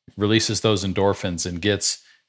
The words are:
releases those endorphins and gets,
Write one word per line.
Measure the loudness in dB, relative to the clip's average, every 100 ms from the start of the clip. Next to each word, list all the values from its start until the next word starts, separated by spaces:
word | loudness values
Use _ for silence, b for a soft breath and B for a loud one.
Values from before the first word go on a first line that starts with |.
| -18 -4
releases | 2 2 2 0
those | 2 0
endorphins | 0 0 0 0 -4 -6 -6
and | -2
gets, | 0 0 -2 -4 b b